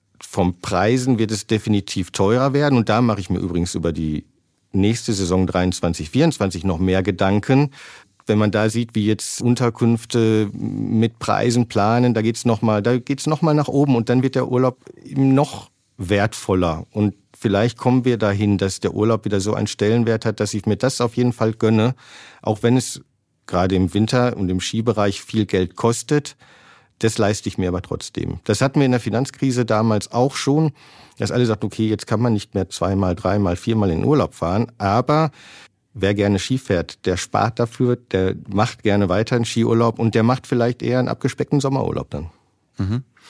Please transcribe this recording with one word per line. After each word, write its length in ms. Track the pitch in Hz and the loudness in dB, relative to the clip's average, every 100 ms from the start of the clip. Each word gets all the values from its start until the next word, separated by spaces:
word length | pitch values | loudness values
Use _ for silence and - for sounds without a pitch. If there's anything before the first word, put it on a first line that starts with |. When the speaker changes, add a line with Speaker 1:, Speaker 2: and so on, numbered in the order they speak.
| _ - | _ -20
Speaker 1:
vom 380 | - - 90 - | -8 0 0 -2
Preisen 580 | - 92 107 127 127 113 | -4 0 2 2 0 0
wird 140 | 107 | 0
es 160 | 107 - | -4 -2
definitiv 640 | 110 110 101 - 98 90 | -2 0 -2 0 -6 -4
teurer 420 | - 98 123 139 | 0 2 2 2
werden. 240 | 139 147 123 | 2 2 2
Und 120 | 110 | 2
da 120 | 107 | 2
mache 200 | 120 101 | 2 0
ich 100 | 92 | -2
mir 80 | 87 | -4
übrigens 340 | 90 85 85 | -2 -2 -2
über 180 | - 82 | -2 -4
die 340 | 80 78 76 - _ _ _ _ | -2 -4 -4 -8 _ _ _ _
nächste 420 | 95 104 117 - | 0 2 0 -2
Saison 340 | 98 87 92 90 | -2 0 0 0
dreiundzwanzig 640 | 92 90 - 87 85 78 | 0 0 0 -2 -4 -4
vierundzwanzig 520 | 127 165 - 98 87 | 2 2 2 -4 -2
noch 140 | 95 82 | -4 0
mehr 240 | 95 92 | 0 0
Gedanken. 680 | 95 90 95 104 120 135 143 - - - _ _ - | 0 0 2 2 2 2 2 -4 -20 -20 _ _ 0
Wenn 120 | 107 | 2
man 140 | 104 | 2
da 180 | 104 110 | 2 0
sieht, 240 | 113 117 | 0 -2
wie 140 | 110 104 | 0 0
jetzt 340 | 107 - - | 0 -4 -2
Unterkünfte 1120 | 120 123 120 117 117 117 - 120 110 110 101 | 0 2 0 0 0 0 -2 0 2 2 0
mit 640 | - 110 104 104 113 113 - | -4 -8 -6 -2 0 0 -2
Preisen 500 | - 104 120 120 117 | -2 0 2 0 0
planen, 460 | 107 104 120 123 | 0 2 2 2
da 80 | 110 | 2
geht's 240 | 110 117 120 | 0 0 0
noch 160 | 110 | 0
mal, 220 | 113 104 | 2 2
da 160 | 117 123 | 2 0
geht's 260 | - 139 151 | -2 -4 -2
noch 160 | 156 | 0
mal 140 | 165 151 | 2 2
nach 140 | 139 | 2
oben 260 | 139 143 120 | 2 4 2
und 140 | 113 | 2
dann 120 | 127 | 2
wird 140 | 127 131 | 2 0
der 140 | 131 | 0
Urlaub 360 | 127 131 - - - | 0 0 -2 -16 -20
eben 300 | - 139 135 | -8 0 2
noch 380 | 135 147 - - _ _ - | 4 2 -6 -18 _ _ -8
wertvoller. 880 | 90 101 107 - - 92 87 80 - | -2 0 0 -4 -2 0 0 -2 -6
Und 240 | 107 104 - _ - | -2 -2 -2 _ -6
vielleicht 440 | 107 101 120 - | 0 2 0 0
kommen 260 | 123 127 123 | 0 2 2
wir 120 | 113 | 0
dahin, 420 | 104 101 107 98 | 0 0 2 2
dass 220 | 98 - | 0 -2
der 120 | 98 | -4
Urlaub 320 | 104 110 110 101 | 0 0 0 0
wieder 140 | 101 | -2
so 160 | 101 107 | -2 -2
einen 100 | 107 | -4
Stellenwert 600 | - 104 120 113 110 113 | 0 0 2 0 0 -2
hat, 140 | 101 | -2
dass 140 | 104 | -4
ich 140 | 104 110 | -2 -2
mir 100 | 101 | 0
das 240 | 135 - | 0 0
auf 160 | 120 120 | -2 0
jeden 160 | 123 | 0
Fall 200 | - 113 | 0 -2
gönne, 420 | 110 110 110 120 - - - - - | 0 2 4 2 -2 -12 -20 -20 -8
auch 180 | - 104 | -4 0
wenn 160 | 117 127 | 2 2
es 240 | - - - _ _ _ - | 0 -10 -18 _ _ _ -4
gerade 260 | 90 92 | 0 2
im 220 | 95 92 101 | 2 2 0
Winter 420 | 110 123 123 107 | 2 2 0 -2
und 120 | 92 | -4
im 100 | 92 | -4
Skibereich 640 | - 113 117 104 101 98 | -4 -2 0 0 0 -2
viel 260 | - 110 101 | -4 -2 0
Geld 280 | 95 92 - | 0 -2 0
kostet. 600 | 117 117 - 147 - - - - - - _ - | 0 0 0 -2 -2 -18 -20 -20 -20 -20 _ -2
Das 180 | 110 - | -2 2
leiste 320 | 101 107 98 | 0 0 -4
ich 80 | - | -4
mir 120 | 90 | -2
aber 120 | 87 | -4
trotzdem. 600 | - - - 80 80 82 | -6 -10 -8 -8 -6 -6
Das 180 | - 104 | -2 0
hatten 180 | 135 147 | 2 2
wir 60 | 131 | 2
in 60 | |
der 80 | 123 | 0
Finanzkrise 640 | 110 110 139 - 135 123 117 | 0 -2 -4 -4 -2 0 0
damals 460 | 107 113 104 - | 2 2 0 -2
auch 240 | 120 135 - | 0 0 0
schon, 380 | 135 147 156 - - - - - | 0 2 0 -4 -20 -20 -18 -8
dass 140 | 107 | -4
alle 160 | 117 120 | 0 0
sagten, 180 | 107 104 | 0 -4
okay, 220 | - 110 | -2 -2
jetzt 180 | 104 - | -2 -2
kann 160 | 110 | 0
man 120 | 120 | 0
nicht 200 | 104 - | 0 -2
mehr 160 | 98 92 | -4 -4
zweimal, 460 | - 92 98 92 87 | -4 -2 0 0 0
dreimal, 400 | 92 104 95 87 | 0 0 0 -2
viermal 340 | 113 110 98 | -2 0 0
in 120 | 80 | 0
den 40 | 123 | 2
Urlaub 300 | 147 87 - | 2 0 -2
fahren. 360 | 82 101 120 - | -2 -2 -4 -4
Aber 540 | 98 113 127 151 151 - - - - _ _ | 0 0 2 2 0 -4 -20 -20 -20 _ _
wer 200 | 113 98 | -4 -2
gerne 260 | 101 101 98 | 2 2 0
Ski 180 | - 131 | 0 -4
fährt, 480 | - 87 80 - 92 | 0 -2 -2 -6 -4
der 120 | 90 | -2
spart 400 | - 107 110 113 | -2 -2 0 -2
dafür, 380 | 117 - 123 123 | -4 0 -2 -2
der 400 | - 95 95 - - | -2 0 0 -2 -4
macht 360 | 98 120 - | -2 -2 -2
gerne 260 | 107 101 95 | 0 2 2
weiter 260 | 95 110 123 | 0 0 -2
einen 100 | 113 | 0
Skiurlaub 520 | 117 113 113 117 - | 0 2 2 2 0
und 160 | 117 | 0
der 100 | 113 | 2
macht 220 | 117 127 - | 2 0 0
vielleicht 360 | 123 120 123 | 0 0 -2
eher 180 | 120 127 | -2 0
einen 80 | 120 | -2
abgespeckten 520 | 113 131 - - 147 | -2 -4 -4 -2 0
Sommerurlaub 500 | 139 135 - - - | 0 -2 -2 -4 -6
dann. 200 | 71 82 _ _ _ _ - | -10 -12 _ _ _ _ -6
Speaker 2:
Mhm. 260 | 98 120 - _ | -4 -4 -6 _